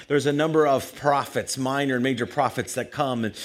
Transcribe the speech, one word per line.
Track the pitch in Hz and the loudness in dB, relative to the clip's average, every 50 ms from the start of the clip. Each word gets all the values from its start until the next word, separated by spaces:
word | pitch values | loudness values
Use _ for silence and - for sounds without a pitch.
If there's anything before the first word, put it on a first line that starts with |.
| - - | -4 -2
There's | 147 143 123 | 0 2 2
a | 147 143 | 2 2
number | 143 151 160 156 160 151 | 2 2 2 4 4 4
of | 147 135 127 - - - | 4 4 2 0 -4 -8
prophets, | - - 147 143 139 123 - - 123 104 - - | -2 2 2 2 2 0 -2 -4 -6 -4 -4 -4
minor | 135 131 131 135 139 143 139 131 | -4 -2 -2 0 0 0 0 0
and | 123 120 | 0 0
major | 135 135 113 120 | 0 0 -2 -4
prophets, | - - - 139 120 - - 127 - - | -2 0 0 0 0 0 -2 -6 -4 -4
that | 131 120 - | -6 -6 -4
come | - - 151 135 127 117 113 | -2 -2 -2 0 0 -2 -2
and, | 107 104 - | -4 -4 -8